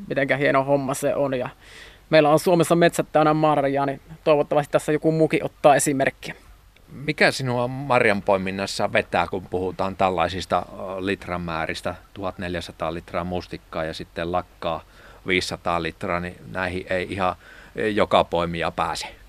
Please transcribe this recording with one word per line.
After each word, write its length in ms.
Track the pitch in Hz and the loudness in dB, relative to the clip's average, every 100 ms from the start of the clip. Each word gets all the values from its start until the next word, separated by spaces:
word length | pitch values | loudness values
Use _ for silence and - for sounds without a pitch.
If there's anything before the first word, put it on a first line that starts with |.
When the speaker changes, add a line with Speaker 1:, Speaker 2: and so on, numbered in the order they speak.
| 196 | -6
Speaker 1:
mitenkä 300 | 135 139 131 | -2 0 2
hieno 260 | 139 135 | 2 2
homma 300 | 135 143 131 | 2 0 0
se 220 | 139 143 - | -2 -2 -2
on. 180 | 139 | -2
Ja 160 | 131 120 - - - - - - | -4 -6 -12 -20 -20 -20 -16 2
meillä 200 | 160 147 | 4 6
on 100 | 156 | 4
Suomessa 360 | 196 170 156 170 | 4 4 4 4
metsät 320 | 170 - 156 | 4 2 0
täynnä 220 | 151 156 | 2 4
marjaa, 520 | 156 151 143 139 139 139 | 4 2 2 0 0 -2
niin 160 | 139 - 160 | -4 -12 -4
toivottavasti 480 | 165 147 147 151 143 | 2 4 4 0 2
tässä 200 | 147 - | 0 0
joku 200 | 151 160 | 0 2
muukin 340 | 160 156 165 - | 2 2 2 -4
ottaa 300 | - 151 147 | 4 6 6
esimerkkiä. 600 | 151 135 139 - - - - - _ _ - | 4 0 0 -2 -14 -14 -20 -20 _ _ -20
Speaker 2:
Mikä 400 | 113 147 156 180 | -12 -6 2 2
sinua 360 | - 131 120 123 | 2 -2 -2 -2
marjanpoiminnassa 1300 | 131 143 123 113 101 101 98 95 98 98 - 101 | -4 2 4 4 2 2 2 0 -4 -6 -4 0
vetää, 340 | 110 - 92 87 | 0 0 0 0
kun 180 | 98 87 | -4 -6
puhutaan 500 | 90 92 82 95 92 | -4 -4 -4 -4 0
tällaisista, 600 | 95 87 85 92 - 90 | 0 2 -2 -4 -2 -2
ö, 480 | - 101 95 95 98 | -4 -12 -10 -6 -4
litramääristä, 920 | 95 - 90 85 80 80 87 92 85 - | -4 -6 -8 -6 -6 -6 -6 -8 -10 -14
tuhat 240 | 101 95 95 | -10 -10 -8
neljäsataa 560 | 90 87 - - 82 | -6 -6 -8 -8 -6
litraa 300 | 85 - 90 | -8 -8 -6
mustikkaa 600 | 90 90 - - - 85 | -4 -6 -8 -14 -10 -8
ja 100 | 80 | -6
sitten 380 | 80 85 85 85 | -8 -12 -8 -4
lakkaa 520 | 90 - - 87 80 - - - - - | -4 -6 -8 -6 -6 -10 -20 -20 -12 -2
viisisataa 560 | 92 - 85 90 85 | -2 -2 -6 -4 -2
litraa, 360 | 82 - 95 87 | -4 -6 -4 -4
niin 160 | 90 - - | -6 -12 -12
näihin 340 | 95 90 90 - | -6 -6 -6 -4
ei 180 | 92 92 | -6 -4
ihan, 260 | 95 92 - - - - - | -2 -2 -4 -12 -20 -14 -4
e, 120 | 110 | -2
joka 360 | 104 90 92 | 0 4 4
poimija 480 | 82 85 85 85 80 | 4 0 0 -2 -4
pääse? 360 | 87 80 78 - - | -2 -4 -4 -10 -16